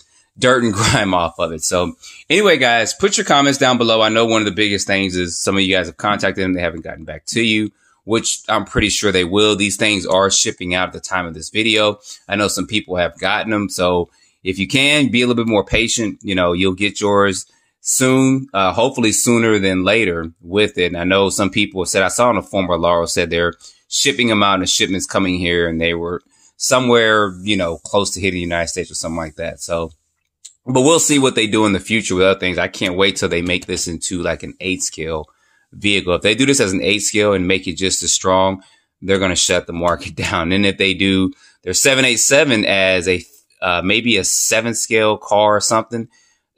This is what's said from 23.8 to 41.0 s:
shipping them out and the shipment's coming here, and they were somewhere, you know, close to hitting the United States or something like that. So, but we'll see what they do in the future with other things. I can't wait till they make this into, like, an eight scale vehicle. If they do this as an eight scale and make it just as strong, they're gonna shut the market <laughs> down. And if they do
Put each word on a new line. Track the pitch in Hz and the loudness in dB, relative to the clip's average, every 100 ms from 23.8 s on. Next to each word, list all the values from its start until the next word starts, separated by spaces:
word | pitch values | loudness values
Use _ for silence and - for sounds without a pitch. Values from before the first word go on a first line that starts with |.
| - | -8
shipping | - 139 131 120 | -2 -2 0 2
them | 104 | 2
out | 101 95 | 2 2
and | |
the | 87 | 0
shipment's | - 101 92 - | 0 0 -2 -2
coming | 101 95 90 | -2 -2 -2
here, | 87 87 85 | 0 0 0
and | 82 | 0
they | 85 | -2
were | 85 85 87 _ _ _ - | -2 -6 -8 _ _ _ -8
somewhere, | - 127 123 120 110 107 101 92 | 0 2 4 4 6 4 2 -2
you | 98 98 | -2 0
know, | 87 80 | 0 -4
close | - 104 98 | -2 -2 -2
to | 92 | -2
hitting | 95 90 | -2 -2
the | |
United | 87 85 82 | -2 -2 -4
States | 92 80 | -6 -8
or | 76 | -8
something | 85 82 | -8 -6
like | 78 78 | -8 -8
that. | 80 - | -10 -10
So, | - 85 82 _ _ _ _ _ - _ 123 | -6 -6 -6 _ _ _ _ _ -20 _ -2
but | 131 | 2
we'll | 139 165 | 4 4
see | - 147 | 2 2
what | 131 117 | 2 0
they | 110 | 0
do | 110 107 | 2 2
in | |
the | 92 | 0
future | - 110 95 92 | -2 -4 0 2
with | 95 | 2
other | 95 | 2
things. | 92 85 | -2 -2
I | 92 | -4
can't | - 95 90 | -4 -4 0
wait | 101 98 | 0 0
till | 92 | -2
they | 85 | -2
make | 87 90 - | -2 -4 -4
this | 90 - | -6 -6
into, | 82 - 90 | -8 -6 -4
like, | 85 78 | -4 -6
an | 85 - | -8 -10
eight | 95 90 | -6 -6
scale | - - 80 80 76 _ _ _ _ | -6 -8 -8 -8 -10 _ _ _ _
vehicle. | 90 104 98 90 | -4 0 0 0
If | 85 | 0
they | 101 113 | 2 2
do | 135 | 2
this | 139 | 2
as | 101 | 2
an | 95 | 0
eight | 92 104 | 0 0
scale | - 107 104 | 0 0 2
and | 95 90 | 2 2
make | 95 95 | 0 -2
it | 80 | -4
just | 92 - | -4 -2
as | 85 | -2
strong, | - 95 92 95 95 - _ _ _ | -2 2 2 2 -2 -10 _ _ _
they're | 92 95 | -2 0
gonna | 95 87 | 0 0
shut | - 87 - | 0 0 -2
the | |
market | 85 87 85 87 80 | -4 -2 -2 -6 -8
<laughs> | 90 | -4
down. | 95 82 | -2 0
And | 95 101 | 0 0
if | 95 | 0
they | 98 | 0
do | 87 | 2